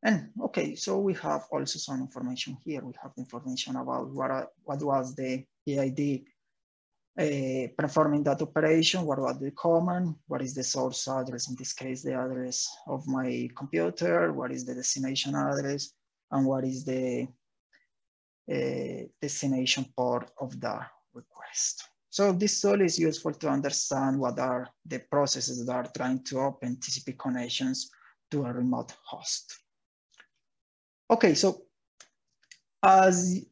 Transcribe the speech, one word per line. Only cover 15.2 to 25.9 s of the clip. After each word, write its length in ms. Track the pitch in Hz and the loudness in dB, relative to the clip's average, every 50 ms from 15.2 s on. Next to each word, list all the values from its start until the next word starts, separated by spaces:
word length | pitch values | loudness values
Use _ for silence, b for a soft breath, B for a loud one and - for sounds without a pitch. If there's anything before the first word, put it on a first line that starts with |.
| - 139 139 | -2 -2 -2
address, 560 | 143 143 139 139 139 139 139 139 143 143 - _ _ _ _ _ _ _ _ | 0 0 0 0 0 0 -2 -2 -4 -6 -10 _ _ _ _ _ _ _ _
and 120 | - 139 135 | 0 2 2
what 200 | 131 135 131 131 | 2 2 0 0
is 180 | 131 131 131 127 | -2 -4 -4 -4
the, 440 | 131 127 131 127 127 123 123 131 127 - _ _ _ _ _ _ _ b b b b _ _ _ _ _ _ _ _ _ _ _ - | -4 -2 -2 0 -2 -2 -2 -4 -6 -8 _ _ _ _ _ _ _ b b b b _ _ _ _ _ _ _ _ _ _ _ -4
uh, 560 | 151 139 135 135 135 135 135 135 135 131 123 - _ _ | -2 0 0 0 -2 -2 -4 -4 -6 -8 -10 -12 _ _
destination 640 | - 143 - - - 139 135 131 131 127 - - 131 - _ | -6 -6 -4 -2 0 0 2 2 2 2 0 0 -2 -6 _
port 360 | - 127 123 123 120 123 - _ - | -2 0 2 2 0 -2 -6 _ -10
of 180 | 139 127 120 - | -10 -8 -8 -6
the 200 | - 113 107 110 123 - - _ _ _ _ | -4 -4 -4 -4 -8 -12 -16 _ _ _ _
request. 720 | 117 - _ _ - - - - - - - - - - - _ _ _ _ | -20 -20 _ _ -20 -18 -10 -6 -4 -4 -4 -4 -6 -14 -18 _ _ _ _
So 220 | - - 196 202 190 | 0 2 4 4 4
this 260 | 180 202 208 202 - | 4 2 2 0 2
tool 220 | - 202 202 202 | 2 4 4 6
is 160 | 196 175 160 - | 4 4 4 4
useful 360 | 165 160 151 - - 147 143 | 2 2 2 0 -4 -6 -6
to 120 | - - 147 | -2 -2 0
understand 720 | 139 139 139 139 139 - - - 139 135 135 135 135 139 | 0 2 0 0 0 0 -2 0 0 0 2 2 2 2
what 200 | 135 123 120 131 | 0 0 0 0
are 280 | 127 131 123 123 127 - _ _ _ | 0 0 0 -2 -4 -6 _ _ _
the 140 | - 143 127 - _ | -8 -8 -8 -6 _
processes 520 | - 143 143 139 - 131 123 - 127 123 117 123 | 2 2 4 4 2 -2 -2 -4 -4 -4 -4 -2
that 80 | 123 | -2
are 160 | 127 123 123 | -2 -4 -4